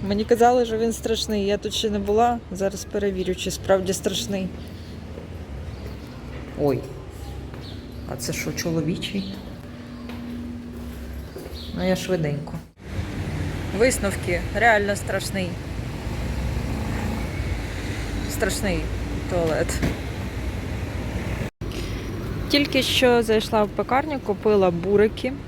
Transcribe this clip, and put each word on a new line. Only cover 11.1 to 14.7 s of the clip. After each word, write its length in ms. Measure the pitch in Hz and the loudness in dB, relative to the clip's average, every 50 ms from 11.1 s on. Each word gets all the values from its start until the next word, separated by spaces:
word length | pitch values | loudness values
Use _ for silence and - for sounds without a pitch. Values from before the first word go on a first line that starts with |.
| - - - - - - - - - - - - - - | -8 -10 -10 -10 -12 -12 -10 -10 -10 -10 -10 -8 -4 0
Ну, 100 | 180 185 | 2 2
я 80 | 185 | 2
швиденько. 560 | 180 - - 185 175 156 147 143 143 147 - - 165 - - - - - - - - - - - - - - - - - - - - - - - 190 | 2 2 0 2 2 2 0 0 -2 -4 -6 -8 -8 -10 -12 -18 -16 -10 -6 -4 -4 -4 -2 -4 -4 -4 -4 -2 -2 -2 -2 -4 -4 -4 -4 2 4
Висновки. 600 | 226 262 240 - - 202 185 - - 190 175 170 165 - - | 6 6 6 4 2 0 0 0 0 0 0 0 0 0 2
Реально 420 | 208 214 240 | 6 8 8